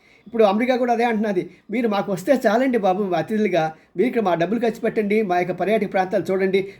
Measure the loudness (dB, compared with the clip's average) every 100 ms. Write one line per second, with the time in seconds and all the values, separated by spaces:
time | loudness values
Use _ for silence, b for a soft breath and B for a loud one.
0 | b b b 2 2 2 0 0 0 0
1 | 0 0 0 -2 -4 B B -2 0 -2
2 | -2 -4 0 2 4 2 2 2 2 0
3 | 0 -2 -2 0 0 0 -2 B B -2
4 | 0 2 0 0 0 0 -2 -2 -2 -2
5 | 0 0 2 0 -2 -2 0 0 0 -2
6 | 0 -2 0 0 2 0 -2 B